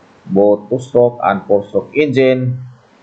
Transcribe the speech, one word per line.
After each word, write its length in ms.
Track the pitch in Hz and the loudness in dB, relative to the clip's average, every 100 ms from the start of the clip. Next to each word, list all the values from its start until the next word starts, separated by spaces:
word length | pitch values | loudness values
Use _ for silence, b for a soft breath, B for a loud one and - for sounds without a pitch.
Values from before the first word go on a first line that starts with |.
| _ _ - | _ _ -4
Both 440 | 95 104 104 - | 2 2 2 -2
two-stroke 500 | 127 - 120 120 - | -6 -2 2 2 0
and 240 | 92 101 - | -4 -4 0
four-stroke 480 | 101 101 98 - | -2 -2 -6 -4
engine 640 | 143 151 127 131 127 127 127 - - _ _ | -2 0 2 2 2 -2 -6 -10 -20 _ _